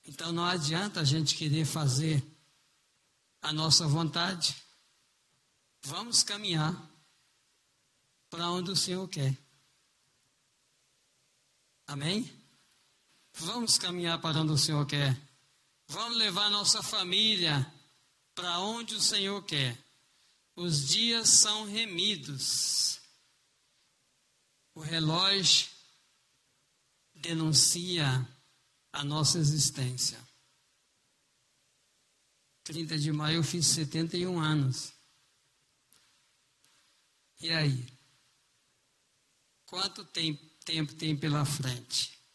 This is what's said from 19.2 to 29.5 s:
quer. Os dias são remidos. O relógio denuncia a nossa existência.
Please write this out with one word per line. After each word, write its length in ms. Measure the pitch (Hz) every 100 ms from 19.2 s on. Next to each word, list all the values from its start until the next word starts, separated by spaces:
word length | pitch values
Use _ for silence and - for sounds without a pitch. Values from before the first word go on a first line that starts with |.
| 196 202
quer. 340 | - 151 131 120 - _ _ _ _ _ _ -
Os 320 | 175 151 135
dias 420 | 202 233 233 220
são 360 | - 214 214 214
remidos. 1300 | 208 226 175 196 196 131 135 - - - - - - - _ _ _ _ _ _ _ _ _ _ _ _ _ _ _ _
O 60 | 165
relógio 880 | 156 165 156 160 190 196 180 - - - - _ _ _ _ _ _ _ _ _ _ _ _
denuncia 1120 | - 165 165 160 143 - 175 180 175 143 131 127 - _ _ _ _ _
a 120 | 139
nossa 340 | 143 151 147 180
existência. 840 | 147